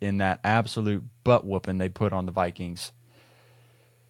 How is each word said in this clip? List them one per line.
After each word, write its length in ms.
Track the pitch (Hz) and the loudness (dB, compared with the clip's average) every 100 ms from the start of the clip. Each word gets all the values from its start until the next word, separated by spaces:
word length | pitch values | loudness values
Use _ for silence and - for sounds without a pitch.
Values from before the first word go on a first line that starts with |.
in 180 | 101 98 | -2 0
that 220 | 95 - | 0 0
absolute 580 | 101 113 113 113 107 101 110 _ | 2 2 0 -2 -2 -2 -6 _
butt 200 | - 101 | 4 4
whooping 340 | 98 95 - 92 | 4 -4 -2 -2
they 100 | 92 | -2
put 240 | - 104 | 0 0
on 140 | 95 92 | 0 -2
the 60 | |
Vikings. 600 | 92 87 87 87 87 - - _ - _ _ _ _ _ _ _ _ | 0 -2 -2 -10 -10 -12 -16 _ -20 _ _ _ _ _ _ _ _